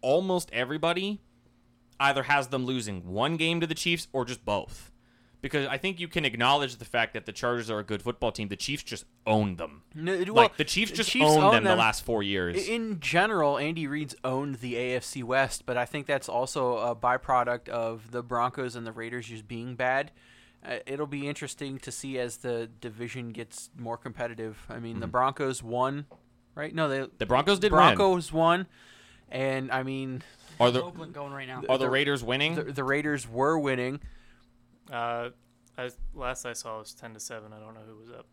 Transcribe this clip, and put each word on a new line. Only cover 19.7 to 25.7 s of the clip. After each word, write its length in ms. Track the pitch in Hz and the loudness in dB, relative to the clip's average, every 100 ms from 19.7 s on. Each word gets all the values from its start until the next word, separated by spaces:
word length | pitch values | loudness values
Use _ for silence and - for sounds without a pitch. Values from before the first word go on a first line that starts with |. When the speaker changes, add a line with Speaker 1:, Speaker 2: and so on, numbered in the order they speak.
| 120 | -2
Speaker 2:
bad. 360 | 127 131 147 _ _ - - _ - | 0 0 -2 _ _ -20 -20 _ -10
Uh, 120 | 120 - | -8 -6
it'll 180 | 139 151 | -6 -6
be 220 | 143 143 | -6 -6
interesting 500 | 143 143 - 139 135 | -8 -10 -10 -10 -10
to 120 | - | -12
see 260 | - 139 131 | -10 -8 -4
as 200 | 123 - | -6 -6
the 300 | 127 117 117 113 | -6 -4 -6 -10
division 500 | 120 107 120 127 120 | -14 -10 -10 -8 -10
gets 380 | 110 113 - - - | -10 -12 -14 -18 -12
more 200 | 117 117 | -8 -8
competitive. 600 | 135 113 117 113 110 107 - | -10 -8 -8 -6 -10 -10 -14
I 120 | 117 | -10
mean, 200 | 117 117 | -8 -8
the 60 | 117 | -2
Speaker 1:
Mm-hmm. 60 | |
Speaker 2:
Broncos 500 | 123 131 135 139 131 | 2 2 0 -2 -2
won, 460 | 120 | -4